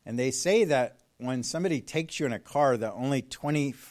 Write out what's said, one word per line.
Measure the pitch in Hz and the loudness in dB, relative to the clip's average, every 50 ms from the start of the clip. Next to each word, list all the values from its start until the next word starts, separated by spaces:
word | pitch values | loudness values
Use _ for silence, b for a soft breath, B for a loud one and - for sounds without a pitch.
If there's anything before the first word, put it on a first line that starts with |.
| - | -12
and | - 117 | -6 -4
they | 120 127 131 | -2 0 0
say | 131 - - 175 202 233 214 | -2 0 2 2 4 4 4
that | 156 143 131 123 - - _ _ _ _ | 4 4 2 2 0 -4 _ _ _ _
when | - 123 127 131 123 113 | -10 -6 -4 -4 -4 -4
somebody | - - 165 180 185 156 123 | -4 -4 -2 0 0 0 -2
takes | - - - 156 160 160 - | -4 -4 -4 -4 -4 -4 -4
you | - 151 | -4 -2
in | 127 | -2
a | 113 98 | -2 -4
car, | - - - 143 147 135 123 | -6 -2 2 4 4 4 4
that | 110 113 107 101 | 2 0 -4 -4
only | 123 127 139 139 127 | -4 -2 -2 0 -2
twenty, | - - - - - 147 151 147 143 139 - - - - | -2 -6 -10 -8 -4 -2 0 0 -2 -2 -4 -8 -14 -20